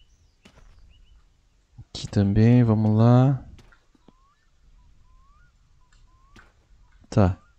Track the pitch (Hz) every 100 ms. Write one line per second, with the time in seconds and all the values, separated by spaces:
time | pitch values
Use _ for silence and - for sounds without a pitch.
0 | _ _ _ _ _ _ - - - _
1 | _ _ _ _ _ _ _ - - -
2 | - - 101 101 110 123 117 107 107 107
3 | 117 123 131 135 - - _ _ _ _
4 | _ 1047 1077 _ _ _ _ _ 988 _
5 | _ 1047 1077 1077 1077 _ _ _ 1017 988
6 | 988 1017 _ _ _ _ _ _ _ _
7 | - - 92 92 _